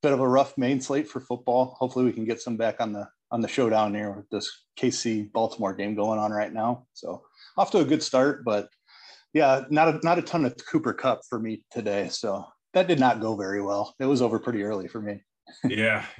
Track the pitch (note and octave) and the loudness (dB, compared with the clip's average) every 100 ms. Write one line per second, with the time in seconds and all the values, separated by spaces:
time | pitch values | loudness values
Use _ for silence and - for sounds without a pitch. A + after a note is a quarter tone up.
0 | D3 C#3 B2+ C3 C3+ - B2+ C3+ C3 C#3+ | 0 2 4 4 4 0 0 0 0 -2
1 | D3 B2+ C3 B2 B2+ B2 B2+ - B2+ B2+ | -2 -8 -8 -6 0 2 2 -2 -4 2
2 | B2 A2+ A2 A2+ B2 A2 A2+ - A2+ G#2 | 0 0 -4 -4 -4 -2 -2 -2 -4 -4
3 | G2 _ - A#2+ G#2+ - A#2 G#2+ G#2+ G#2 | -12 _ -8 -4 -2 2 2 4 2 -2
4 | G#2 G2+ - G#2 - - _ - B2+ B2+ | -6 -8 -8 -8 -8 -14 _ -2 -2 0
5 | A#2+ G#2+ G#2 A2+ A2 - G2 F#2+ G2+ G#2 | -2 -2 -2 -2 -2 -2 -4 -2 -4 -2
6 | G#2+ G#2+ G#2+ G#2 G#2 A2 A2+ B2 _ - | 0 0 -2 -2 -4 -2 -4 -4 _ -16
7 | F2 E2+ _ _ - - G3 G3+ C3+ D3+ | -12 -12 _ _ -10 -2 2 2 4 2
8 | - C3 C#3 C#3 A#2 G#2 - _ _ - | 2 2 2 0 -2 -2 -2 _ _ -20
9 | - - _ D3+ C#3 C3+ C3 D3+ E3 D3+ | -20 -20 _ 2 4 4 2 4 4 4
10 | E3+ F3 - E3+ B2+ - - D#3 B2 - | 2 2 0 0 0 -2 -4 -2 -2 -2
11 | C3 A2+ - A#2 A2 G#2+ _ B2 G#2 G2+ | -2 -2 -4 -6 -6 -8 _ -6 -2 -2
12 | F2+ - G#2+ F#2+ - _ _ F#3 F3+ D3 | -4 -6 -6 -6 -10 _ _ 0 2 4
13 | B2+ A2 A2+ G#2 F#2+ G2+ G2 G2+ - - | 4 4 -2 -4 -2 -2 -2 -2 -4 -4
14 | C3+ C3 A#2 A2 B2+ A2 G2+ G2+ F2 A2+ | 0 2 2 0 -2 -4 -4 -4 -6 -10
15 | G#2 G2 _ _ - - B2+ G#2+ A2 G#2+ | -10 -10 _ _ -20 -6 -4 0 0 -2
16 | - - | -6 -10